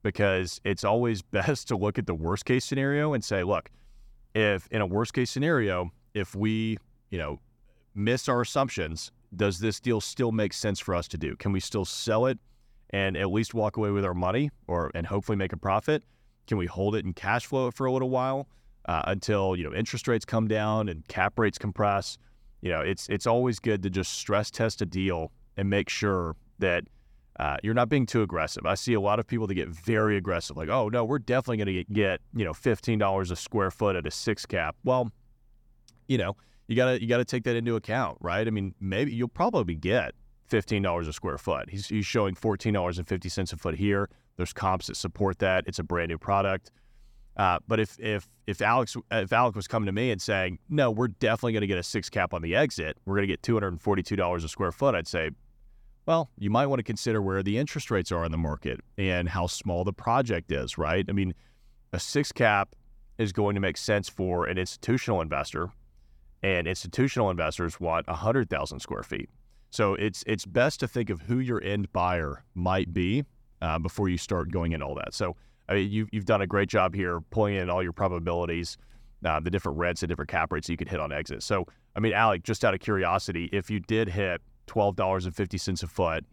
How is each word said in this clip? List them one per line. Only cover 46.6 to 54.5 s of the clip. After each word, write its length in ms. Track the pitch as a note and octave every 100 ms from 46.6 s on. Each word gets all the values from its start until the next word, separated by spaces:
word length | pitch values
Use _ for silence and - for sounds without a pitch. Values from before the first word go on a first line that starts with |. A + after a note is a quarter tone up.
| - _ - - - - - -
Uh, 220 | F#2+ E2+ -
but 120 | A2
if, 180 | G#2+ -
if, 280 | A2 G#2 - _ -
if 140 | F#2+
Alex, 360 | G#2 B2 A#2 B2 -
if 200 | A2+ F#2+
Alec 240 | A#2 B2 G2+
was 120 | -
coming 180 | A2+ G2+
to 80 |
me 180 | G2 B2+
and 100 | F#2+
saying, 380 | - G2 F#2 F2 -
"No, 240 | D3+ B2+
we're 160 | A2 B2
definitely 460 | - A2 A2+ A#2+
gonna 140 | A2 G2
get 100 | F#2
a 60 |
six 260 | - G#2+ -
cap 240 | G#2+ F2+
on 80 | F2
the 140 | E2 G#2
exit, 420 | D3+ - D#2 - -
we're 100 | G2
gonna 120 | G2
get 160 | -
two 100 | -
hundred 160 | A2+ G2
and 120 | E2+
forty-two 360 | G#2+ G2 E2+ G2
dollars 260 | F2+ F2
a 60 |
square 220 | D#2